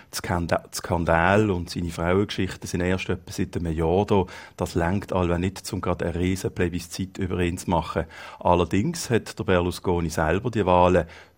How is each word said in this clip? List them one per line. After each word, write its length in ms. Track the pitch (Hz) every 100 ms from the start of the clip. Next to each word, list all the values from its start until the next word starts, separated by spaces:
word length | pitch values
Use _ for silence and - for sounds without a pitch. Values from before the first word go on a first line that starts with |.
| -
Die 60 | -
Skanda-, 460 | - 90 85 90 -
die 40 | -
Skandale 760 | - 87 85 82 87 104 107
und 160 | 90 82
seine 220 | - 85
Frauengeschichten 760 | 85 85 95 104 - 92 - -
sind 140 | 90
erst 260 | 90 92 -
etwa 240 | 90 -
seit 240 | - 92 -
einem 160 | 85
Jahr 360 | 80 82 90 101
da. 180 | 101 90 - - -
Das 160 | 90
lenkt 400 | 92 85 98 -
allweil 240 | 92 87 85
nicht, 340 | 95 92 -
um 80 | 92
gerade 260 | 90 85 85
eine 100 | 85
riesen 360 | 90 95 -
Plebiszit 680 | - 90 85 - - 95 -
über 200 | 92 92
ihn 200 | 87 90
zu 100 | -
machen. 360 | 85 - - 80 - - -
Allerdings 720 | 90 87 87 95 139 165 -
hat 260 | 113 - -
der 60 |
Berlusconi 680 | 104 90 87 - - 87 82
selber 400 | 85 80 92 123
die 160 | 110 92
Wahlen 400 | 90 90 90 80 - -